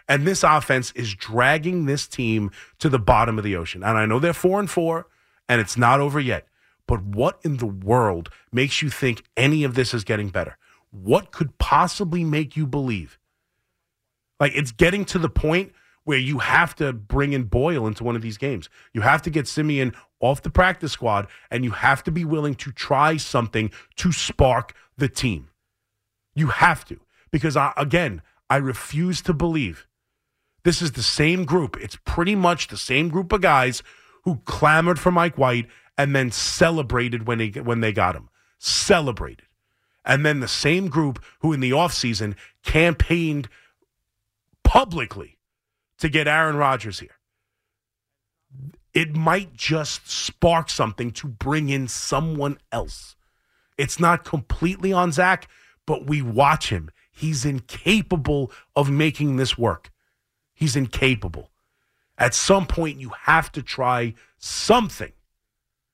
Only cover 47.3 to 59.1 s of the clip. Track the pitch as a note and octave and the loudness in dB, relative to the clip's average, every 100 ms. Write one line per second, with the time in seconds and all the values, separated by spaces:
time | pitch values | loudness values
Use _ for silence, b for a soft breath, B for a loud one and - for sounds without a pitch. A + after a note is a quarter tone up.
47.3 | _ _ _ _ _ _ _ _ _ _ | _ _ _ _ _ _ _ _ _ _
48.3 | _ _ C3+ C3+ - _ D3+ D#3+ D#3 D#3+ | _ _ -20 -20 -20 _ -4 -2 0 0
49.3 | F#3 F#3 A#2+ - D#3+ D3 - - - - | 0 -2 -8 -2 -2 -2 -8 -10 -8 -8
50.3 | - E3+ E3 D#3 - A2+ G#2 A#2+ - D3 | 0 2 2 0 -2 -4 -4 -8 -8 -12
51.3 | G#2+ C3 D3+ C#3+ C3+ B2+ - - C#3+ D#3+ | -8 -4 -2 -2 -2 -4 -8 -4 -2 -2
52.3 | D#3 C#3+ C#3 _ A#2 F#2+ - - _ _ | -2 -4 -6 _ -8 -8 -12 -20 _ _
53.3 | _ _ _ _ - C3+ - E3+ E3+ - | _ _ _ _ -6 -6 0 2 2 -2
54.3 | D#3+ - - E3 F#3 F#3 F3+ F3+ D3 F3+ | -8 -4 -4 -2 -2 -2 0 0 2 2
55.3 | F#3 - b b b - D3+ C#3 D3+ B2 | 2 -4 b b b -6 -6 -2 -2 0
56.3 | A2+ C#3+ D#3 - F#2+ D#2 - _ - D#3 | 4 4 4 0 -4 -6 -16 _ -8 -4
57.3 | D3 D3 C3+ - - E3+ G#3+ - F3 C3+ | -2 -2 -4 -8 -4 0 0 0 -2 0
58.3 | C#3+ C3 B B - C#3 C#3 D#3 | -2 -2 B B 0 2 2 0